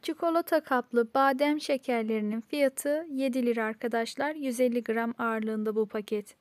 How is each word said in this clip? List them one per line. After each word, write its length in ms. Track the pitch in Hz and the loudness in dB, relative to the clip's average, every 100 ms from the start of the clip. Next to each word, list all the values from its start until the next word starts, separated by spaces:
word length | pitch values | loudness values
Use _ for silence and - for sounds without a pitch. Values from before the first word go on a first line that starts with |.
Çikolata 580 | - 320 339 330 339 320 | -8 -2 0 0 2 0
kaplı 540 | - 254 240 240 226 | 2 -2 2 0 2
badem 460 | 269 269 269 285 302 | 4 4 4 2 2
şekerlerinin 800 | 294 269 - 240 220 220 208 220 | 0 -2 0 -2 0 -2 -2 -4
fiyatı 680 | - 294 277 269 285 294 339 | -4 2 2 2 -2 -2 -2
yedi 360 | 269 269 254 240 | -2 0 2 0
lira 180 | 233 | 0
arkadaşlar. 680 | 220 220 233 233 226 - 285 | -2 -4 -2 -2 -2 -2 -4
Yüz 260 | 311 269 240 | -2 -4 2
elli 240 | 254 233 | 2 2
gram 300 | 226 226 233 240 | -2 -2 -2 -2
ağırlığında 580 | 233 226 220 220 214 214 | -2 -2 -2 -2 -2 0
bu 100 | 214 | -2
paket. 500 | 220 208 208 208 - | -4 -4 -6 -6 -20